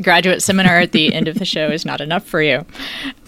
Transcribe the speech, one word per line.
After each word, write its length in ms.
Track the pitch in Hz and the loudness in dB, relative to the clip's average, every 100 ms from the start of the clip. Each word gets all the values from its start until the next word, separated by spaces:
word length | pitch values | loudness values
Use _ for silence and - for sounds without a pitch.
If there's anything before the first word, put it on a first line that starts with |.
graduate 400 | 185 175 180 175 | 2 2 2 0
seminar 360 | - 190 185 175 | 0 2 4 4
at 140 | 175 | 4
the 200 | 165 156 | 2 2
end 160 | 160 160 | 0 -4
of 100 | 185 | -4
the 60 | |
show 240 | 185 165 151 | -4 -2 -2
is 160 | 160 | -4
not 160 | 151 135 | -6 -8
enough 240 | 151 190 | -4 -4
for 160 | - 170 | -2 0
you? 240 | 151 131 - - - - 277 - | 2 0 -4 -14 -14 -12 -12 -14